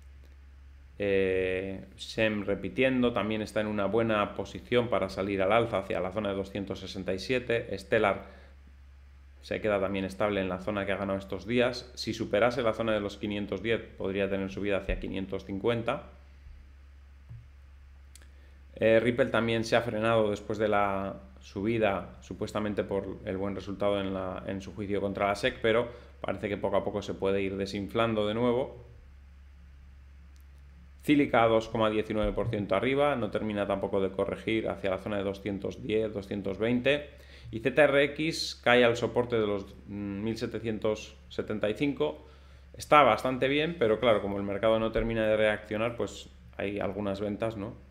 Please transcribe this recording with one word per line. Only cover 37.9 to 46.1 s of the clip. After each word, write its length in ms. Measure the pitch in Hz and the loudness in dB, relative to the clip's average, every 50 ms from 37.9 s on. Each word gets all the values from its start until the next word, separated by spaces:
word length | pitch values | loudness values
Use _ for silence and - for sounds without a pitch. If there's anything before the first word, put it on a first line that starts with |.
| 135 139 147 | 6 4 4
X 560 | - - - 156 160 - - - - - - | 2 0 -2 -4 -2 -2 -4 -6 -8 -6 0
cae 220 | - 123 120 123 120 | 4 6 6 8 8
al 140 | 117 113 | 6 4
soporte 420 | - 113 101 - 123 117 117 117 113 | 2 0 0 0 0 0 2 2 2
de 80 | 107 | 2
los, 180 | 101 101 95 95 - - - - | 2 0 -2 -4 -8 -14 -18 -14
mm, 360 | - 101 101 101 101 98 98 107 | -12 -8 -8 -6 -6 -6 -4 -4
mil 140 | 113 110 | -4 -4
setecientos 760 | 113 123 113 - 107 113 117 110 98 113 107 107 - - - - - - - | -4 -4 -6 -6 -6 -6 -6 -4 -2 -2 -2 -2 -2 -6 -14 -18 -20 -20 -12
setenta 400 | - - 98 - 107 101 107 107 | -8 -8 -6 -4 -4 -2 0 -2
y 60 | 110 | 0
cinco. 520 | - 147 143 131 - 151 - - - - - - - - - - - - - - | 0 0 -2 0 0 -2 -4 -4 -8 -14 -20 -20 -20 -20 -20 -20 -20 -20 -18 -16
Está 300 | - - - 151 147 135 | -8 2 8 8 10 10
bastante 440 | 113 107 - - 131 131 123 135 | 8 6 4 2 0 0 0 0
bien, 300 | 135 143 147 156 170 165 - | 2 2 2 0 -2 0 2
pero 220 | 117 110 110 - | 4 4 4 4
claro, 200 | 127 120 107 101 | 4 4 4 4
como 160 | 101 101 101 | 2 -2 -4
el 60 | 101 101 | -4 -4
mercado 360 | 98 101 98 110 110 113 110 | -4 -2 2 2 4 4 4
no 120 | 113 113 | 2 0
termina 340 | 113 113 110 113 113 110 110 | 0 0 0 0 0 0 2
de 120 | 107 107 | 2 4
reaccionar, 580 | 107 107 107 104 101 - - 107 107 113 120 117 | 4 4 4 2 0 -2 -4 -2 -2 -2 -2 -2
pues 340 | - 104 95 | -4 -4 -6